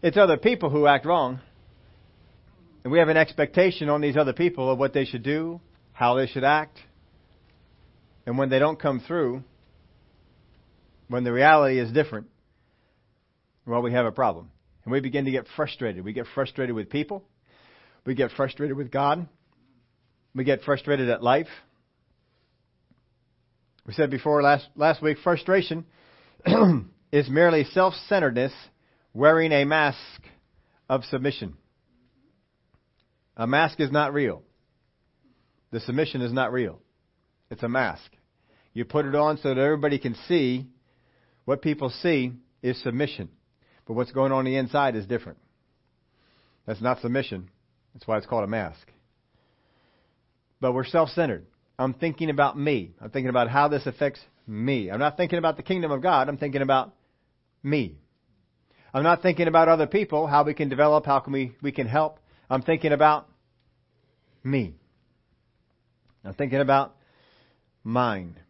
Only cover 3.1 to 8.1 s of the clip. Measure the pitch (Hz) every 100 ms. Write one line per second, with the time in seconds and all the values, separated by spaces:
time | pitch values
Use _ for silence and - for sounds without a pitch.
3.1 | 156 156 - 147 - 185 180 151 147 147
4.1 | 139 143 123 175 170 131 131 139 139 131
5.1 | 127 120 151 160 170 _ _ _ - 120
6.1 | 127 135 139 131 151 156 - - _ _
7.1 | _ _ _ _ _ _ _ _ _ _